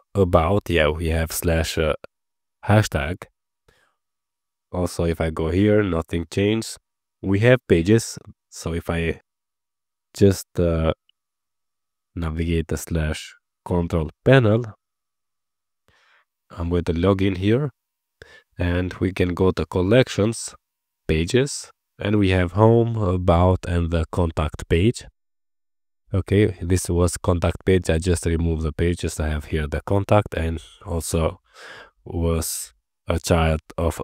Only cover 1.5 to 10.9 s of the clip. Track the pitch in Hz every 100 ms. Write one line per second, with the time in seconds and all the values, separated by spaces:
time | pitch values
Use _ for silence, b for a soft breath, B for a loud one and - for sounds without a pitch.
1.5 | 82 82 - 78 - - _ _ _ _
2.5 | _ - 107 107 - 71 92 - _ _
3.5 | _ _ _ _ _ _ _ _ _ _
4.5 | _ _ 90 90 - 85 82 82 80 80
5.5 | 87 104 104 101 82 - 87 82 - 101
6.5 | 113 110 - _ _ _ _ 95 101 120
7.5 | 127 - 87 85 113 - - - - _
8.5 | - 85 82 - 85 82 - _ _ _
9.5 | _ _ _ _ _ _ - 98 92 -
10.5 | - 85 82 80